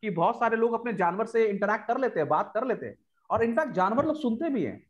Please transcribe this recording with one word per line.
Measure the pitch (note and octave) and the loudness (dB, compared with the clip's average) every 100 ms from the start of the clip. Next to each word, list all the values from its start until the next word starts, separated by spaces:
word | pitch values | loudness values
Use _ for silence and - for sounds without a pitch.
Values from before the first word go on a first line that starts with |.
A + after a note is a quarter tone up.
कि | G#3+ | -4
बहुत | E3+ F3+ A#3 | 0 0 2
सारे | A#3 A3+ | 0 2
लोग | A#3 | 2
अपने | A#3 A#3+ | 0 -2
जानवर | G3+ F3 F3+ A3 | 0 0 0 0
से | A3+ A3 | 2 2
इंटरैक्ट | G3+ G3+ G#3+ - | 2 0 0 -2
कर | B3+ | 0
लेते | C4 E3+ | 0 0
हैं, | C#3+ | 0
बात | D3+ - | 0 0
कर | - | -2
लेते | C4 G#3 B2 | -2 -4 -6
हैं, | G2 _ _ _ | -14 _ _ _
और | G#3 | 0
इनफैक्ट | A#3 A#3 D#4 | 2 2 0
जानवर | F3 F#3 A3+ D4+ | 0 2 2 0
लोग | D4+ | 0
सुनते | B3 A3+ E4 | -2 -2 -2
भी | C4+ | -2
हैं, | C3 F#2 - | -2 -6 -4